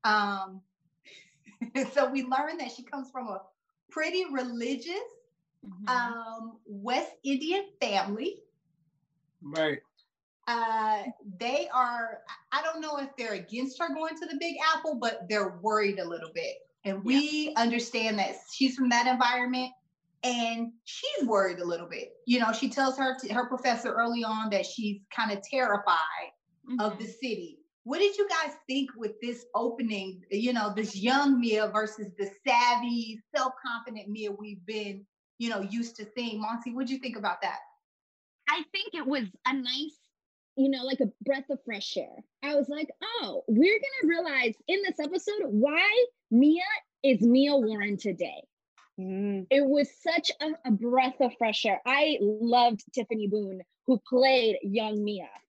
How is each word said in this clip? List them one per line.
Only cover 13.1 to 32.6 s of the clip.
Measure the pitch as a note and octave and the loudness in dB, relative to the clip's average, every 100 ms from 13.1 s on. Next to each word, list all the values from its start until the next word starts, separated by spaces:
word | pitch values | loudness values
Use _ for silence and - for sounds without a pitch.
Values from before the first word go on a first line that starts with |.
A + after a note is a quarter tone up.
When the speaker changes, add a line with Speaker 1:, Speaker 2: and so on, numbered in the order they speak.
| - | -8
Speaker 1:
they're | A3+ | -6
against | G3 F3 A#3 C4+ - | -6 -6 -6 -6 -4
her | E4+ | -4
going | D4 D#4+ D#4+ | -2 -6 -6
to | E4+ | -8
the | C#4+ | -6
Big | E4+ - D#4 D#4+ | -6 0 0 0
Apple, | D#4 C4 | -2 -2
but | A#3 G3 F3+ | -2 -4 -2
they're | G#3+ F#3+ F3 | -2 -2 -2
worried | G3+ G#3+ G3+ F#3+ | 0 2 2 0
a | E3+ | -6
little | E3+ E3 | -8 -8
bit. | E3 C#3+ - - _ G3+ | -8 -8 -10 -16 _ -6
And | G3 | -4
we | G3+ C4+ D4 D4+ D4+ - | 2 4 4 0 0 2
understand | A#3 A#3+ A#3 A#3 A3 G#3 | 2 2 -2 -2 -2 0
that | F#3+ - - | -2 -4 -14
she's | - C4 C4 | 0 0 2
from | B3+ | 4
that | A#3+ B3 | 4 4
environment, | B3+ B3 B3 B3 B3+ B3+ - _ _ _ _ | 4 2 2 0 -2 -4 -10 _ _ _ _
and | B3 A#3+ A#3 A#3 A#3 - - | -4 -2 -2 -2 -6 -8 -16
she's | - C5 D5 B3+ | -10 -6 -2 2
worried | G#3 F#3+ F3 | 2 2 0
a | F3 | -4
little | E3+ E3+ | -4 -6
bit. | D#3+ - - - | -12 -12 -12 0
You | B3 | 2
know, | A3+ | 2
she | A3 B3+ | 0 -2
tells | - C4+ C4 | 0 0 2
her, | C4 B3+ | -2 -2
t-, | A3 | -4
her | A#3 B3 | -2 -2
professor | B3+ B3+ A#3 A#3 | 0 0 0 -2
early | A3+ A#3 A#3+ | 0 0 0
on | A3 G#3+ A3 | -2 -2 0
that | G3 F#3+ | -2 -2
she's | - G#3 G3+ _ | -4 -6 -6 _
kinda | - A3 G3+ | -2 -2 -2
terrified | - C4+ B3 G3+ G3+ E3 D#3+ E3 E3+ _ _ _ - B3 | -4 0 2 2 2 2 2 -6 -12 _ _ _ -8 -2
of | G#3+ - | -2 -2
the | G3+ | -10
Speaker 2:
Mm-hmm. | |
Speaker 1:
city. | - B3+ G3+ E3+ C#3 _ _ | -8 -6 -6 -8 -16 _ _
What | A3+ D#4 | -6 2
did | G4+ G4+ | 2 2
you | G4+ | 0
guys | E4 D4+ - - | 2 -2 -6 -4
think | C4 C4+ A3+ | -2 -2 -6
with | G#3+ G#3 | -8 -6
this | A#3+ A#3 - - | -8 -8 -4 -2
opening, | A#3 - A3+ G3+ F#3+ F3+ - | -2 -2 -4 -4 -6 -12 -6
you | G3+ A#3+ | -2 0
know, | A#3+ G#3 | 0 0
this | G3 G#3+ G3 | -2 -4 -2
young | A3 C#4 C#4+ C4 | 2 4 4 4
Mia | A#3 G#3+ G#3+ | 4 2 2
versus | G#3+ G#3+ - G3 - | 0 -2 -6 -12 -6
the | G3 - C4 | -8 -4 2
savvy, | A#3+ | 4